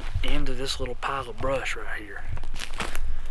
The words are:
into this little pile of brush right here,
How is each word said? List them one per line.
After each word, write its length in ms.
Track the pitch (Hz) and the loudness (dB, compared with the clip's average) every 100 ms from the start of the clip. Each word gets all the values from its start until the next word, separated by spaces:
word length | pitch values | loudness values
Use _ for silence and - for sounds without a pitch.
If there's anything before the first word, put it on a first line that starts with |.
| - - | -4 0
into 300 | - 143 131 | 4 6 6
this 260 | 127 131 - | 2 -2 -4
little 140 | 127 | -4
pile 340 | 123 - 139 120 | -4 -6 -6 -8
of 80 | 113 | -4
brush 380 | 131 135 - - | -2 -2 -4 -6
right 240 | 110 - | -4 -6
here, 220 | - - - - - - - - - - - - - | -8 -6 -4 -2 0 -2 -2 -4 2 4 4 4 2